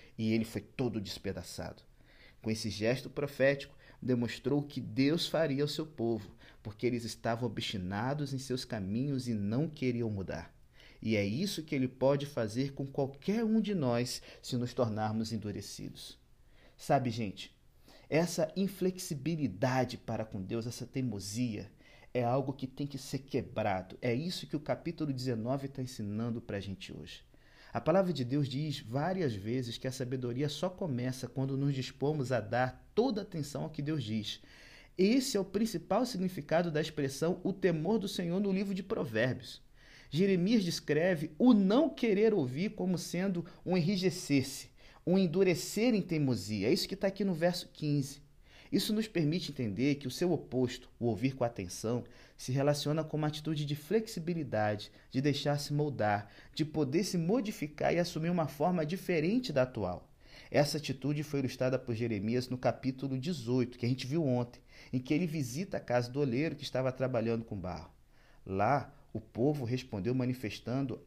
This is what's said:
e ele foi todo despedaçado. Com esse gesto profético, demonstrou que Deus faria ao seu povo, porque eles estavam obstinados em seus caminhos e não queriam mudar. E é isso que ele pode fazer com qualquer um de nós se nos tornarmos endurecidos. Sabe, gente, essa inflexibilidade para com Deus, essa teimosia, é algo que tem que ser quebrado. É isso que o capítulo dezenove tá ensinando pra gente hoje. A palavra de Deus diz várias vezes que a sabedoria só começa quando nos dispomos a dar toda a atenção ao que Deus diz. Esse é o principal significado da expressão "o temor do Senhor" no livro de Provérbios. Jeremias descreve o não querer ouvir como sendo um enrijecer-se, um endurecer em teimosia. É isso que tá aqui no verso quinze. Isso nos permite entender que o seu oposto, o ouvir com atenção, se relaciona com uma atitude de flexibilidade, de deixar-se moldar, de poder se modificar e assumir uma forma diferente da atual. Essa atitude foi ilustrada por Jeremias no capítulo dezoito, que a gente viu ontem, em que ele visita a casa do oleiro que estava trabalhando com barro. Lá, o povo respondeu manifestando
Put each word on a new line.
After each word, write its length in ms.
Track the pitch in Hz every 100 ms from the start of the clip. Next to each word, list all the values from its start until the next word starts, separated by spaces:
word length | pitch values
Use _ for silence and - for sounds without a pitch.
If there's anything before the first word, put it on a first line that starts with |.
| - -
e 160 | 110
ele 140 | 113 110
foi 160 | 104
todo 400 | - - 123 107
despedaçado. 800 | 98 - 98 92 87 - - - - - - - - -
Com 100 | -
esse 200 | 110 110
gesto 400 | 98 107 131 -
profético, 680 | - 143 - 135 139 - - - -
demonstrou 640 | 120 123 117 - 127 143
que 180 | 143 -
Deus 460 | 113 107 135 170 -
faria 360 | 156 160 135
ao 60 | 147
seu 160 | -
povo, 500 | 160 - 117 113 104 - - -
porque 240 | - - 123
eles 180 | 123
estavam 420 | 113 - 117 117 123
obstinados 840 | 104 - 104 90 98 123 151 139
em 60 | 135
seus 260 | 131 127
caminhos 640 | - 110 95 110 143 135 120
e 60 |
não 340 | 110 101 117 165
queriam 400 | 156 127 120 117
mudar. 480 | 104 90 78 87 - - - - -
E 140 | 107
é 100 | 107
isso 380 | 101 113 196 -
que 140 | 151 143
ele 100 | 127
pode 400 | 131 131 143 143
fazer 460 | - 113 110 139
com 120 | -
qualquer 600 | 139 143 135 - - 214
um 160 | 226 220
de 120 | 202
nós 480 | 196 127 117 123 - - -
se 140 | - 123
nos 180 | 123
tornarmos 580 | - 117 107 107 110 110
endurecidos. 880 | 113 104 95 - - 101 - - - _ - - - - -
Sabe, 320 | - 143 123
gente, 480 | 110 107 90 - - - - - - -
essa 420 | 156 170 - 160 -
inflexibilidade 1400 | 196 - 185 185 - 151 131 165 135 92 123 131 127 -
para 280 | - 110
com 180 | 110 104
Deus, 240 | 92 113 120
essa 180 | -
teimosia, 840 | 123 135 127 101 98 107 123 104 95 - - - -
é 120 | 127
algo 280 | 120 131 135
que 140 | 135 127
tem 180 | -
que 140 | 143 131
ser 220 | - 170
quebrado. 760 | 139 135 92 - 107 95 92 -
É 100 | 123
isso 360 | 120 170 - -
que 80 | 147
o 40 |
capítulo 520 | 151 127 - 170 156
dezenove 560 | 131 127 113 113 139 139
tá 120 | 139
ensinando 600 | 127 - 104 104 117 117
pra 180 | - 101
gente 340 | 98 95 -
hoje. 300 | - 80 - - - - - -
A 80 | 113
palavra 320 | - 180 185
de 120 | 143
Deus 240 | 120 139 143
diz 320 | 127 156 135
várias 520 | 104 127 160 190 151
vezes 460 | 104 101 127 117 113
que 80 | 131
a 60 |
sabedoria 560 | 123 123 135 123 120 147
só 200 | - 180
começa 600 | 180 185 120 123 127 120
quando 280 | - 135 135
nos 200 | 143 131
dispomos 560 | 123 - 139 156 123
a 80 | 123
dar 500 | 104 117 127 - -
toda 280 | - 254 214
a 20 |
atenção 400 | 196 170 143 139
ao 80 | 156
que 120 | 160
Deus 200 | 143 156
diz. 380 | 107 110 107 - - - - - - -
Esse 400 | 190 262 254 202
é 40 |
o 40 |
principal 600 | 190 202 220 170 - 175
significado 680 | 247 180 185 - 147 160 175
da 80 | 151
expressão 600 | 151 - 135 - 165 180
"o 80 | -
temor 480 | 196 185 160 156 220
do 80 | 190
Senhor" 320 | - 175 180
no 100 | 202
livro 240 | 190 202
de 80 | 190
Provérbios. 800 | - 233 131 110 127 120 - - - - - - -
Jeremias 540 | 147 196 180 180 233
descreve 680 | 180 - - 147 175 175 - -
o 140 | 247
não 380 | 220 190 226 311
querer 420 | - 233 190 220
ouvir 380 | 208 127 131 208
como 260 | - 185 170
sendo 480 | - 170 196 175 170 -
um 140 | - 185
enrijecer-se, 920 | 156 202 180 - - 143 131 - - - - - -
um 120 | 185
endurecer 760 | 185 165 185 170 - - 240
em 60 | 220
teimosia. 640 | - 160 139 117 98 107 101
É 60 |
isso 160 | 185 -
que 80 | 190
tá 120 | 196
aqui 140 | 196 202
no 80 |
verso 340 | 165 170 175 -
quinze. 480 | - 151 147 139 - - - - - -
Isso 220 | 196 196
nos 120 | 214 220
permite 440 | 170 147 175 160
entender 460 | 139 117 95 139 143
que 120 | 131
o 20 |
seu 220 | - 175
oposto, 560 | 156 - 127 127 - - -
o 60 |
ouvir 300 | 117 107 131
com 100 | 131
atenção, 600 | 120 - 92 - 110 120 113 - - -
se 120 | -
relaciona 520 | 127 143 147 147 156
com 140 | 156 147
uma 80 | 151
atitude 400 | 151 - 156 147
de 100 | 147
flexibilidade, 1120 | - 220 220 - 165 170 131 107 107 104 - - -
de 100 | 127
deixar-se 540 | 143 143 147 147 -
moldar, 560 | 147 151 110 107 104 107 - -
de 100 | -
poder 400 | 156 156 139 160
se 140 | 202 180
modificar 720 | 165 240 208 - 151 - -
e 60 | 160
assumir 320 | 175 160 165
uma 180 | 180 151
forma 380 | - 160 180 156
diferente 640 | 185 - 175 156 240 254
da 120 | 139
atual. 460 | 127 - 92 87 - - - - -
Essa 280 | - 147 156
atitude 440 | 147 131 135 147
foi 180 | 147 143
ilustrada 380 | 131 - 131 131
por 160 | -
Jeremias 540 | 113 117 107 107 120 123
no 80 | 127
capítulo 640 | 127 113 127 127 139 131
dezoito, 600 | 143 165 113 127 123 -
que 60 |
a 40 | 120
gente 160 | 131 127
viu 180 | 156
ontem, 380 | 147 123 123 - - - -
em 80 | 131
que 140 | 127
ele 140 | 151 175
visita 500 | 156 123 127 - -
a 40 |
casa 300 | - 120 120
do 80 | 131
oleiro 380 | 143 117 160 151
que 80 |
estava 260 | - 123 131
trabalhando 540 | 127 127 123 113 117
com 160 | 113 101
barro. 320 | 87 80 78 - - - - - -
Lá, 480 | 95 104 139 110 - -
o 100 | 113
povo 440 | - - 135 147
respondeu 500 | 117 127 - 104 95
manifestando 880 | 127 123 127 107 - - 127 135 110